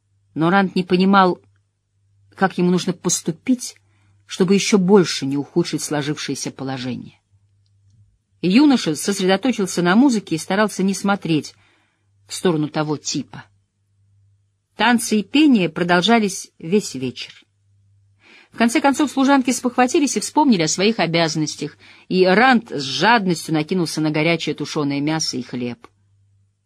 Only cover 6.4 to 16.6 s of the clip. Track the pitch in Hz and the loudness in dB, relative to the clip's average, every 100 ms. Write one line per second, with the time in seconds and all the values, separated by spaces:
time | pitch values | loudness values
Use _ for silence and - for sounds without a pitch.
6.4 | 139 - 135 131 127 120 - - _ _ | -10 -10 -10 -8 -8 -10 -12 -20 _ _
7.4 | _ _ _ _ _ _ _ _ _ _ | _ _ _ _ _ _ _ _ _ _
8.4 | 170 214 302 254 170 147 - 196 185 196 | 0 4 4 4 0 -4 -4 -2 0 2
9.4 | 262 220 185 - 175 202 285 226 - 160 | 0 -2 -2 0 2 4 4 2 -2 -6
10.4 | - 190 214 - 190 190 196 202 160 156 | -2 -2 -2 -2 -2 -2 -2 -2 -2 -2
11.4 | - - _ _ _ _ _ _ - - | -4 -14 _ _ _ _ _ _ -18 -4
12.4 | 190 160 147 156 151 143 - 151 123 - | -2 0 -2 -4 -4 -6 -6 -8 -8 -14
13.4 | - _ _ _ _ _ _ _ _ _ | -20 _ _ _ _ _ _ _ _ _
14.4 | _ _ _ - 220 233 - 214 196 277 | _ _ _ 0 2 2 0 -2 0 4
15.4 | 302 226 165 165 175 180 180 233 208 - | 4 4 2 -2 2 2 4 2 2 -4
16.4 | - _ | -14 _